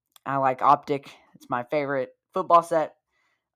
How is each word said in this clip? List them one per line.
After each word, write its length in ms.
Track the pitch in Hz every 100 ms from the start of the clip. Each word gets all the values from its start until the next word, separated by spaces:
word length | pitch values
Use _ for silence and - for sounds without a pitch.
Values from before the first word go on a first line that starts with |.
| _ _ -
I 100 | 135
like 240 | 135 131
Optic. 480 | 135 143 - 139 - - _ -
It's 140 | -
my 140 | 127
favorite 500 | 123 151 139 139 127 - _
football 280 | 190 165 170
set. 340 | 165 165 147 - _ _ _ _ _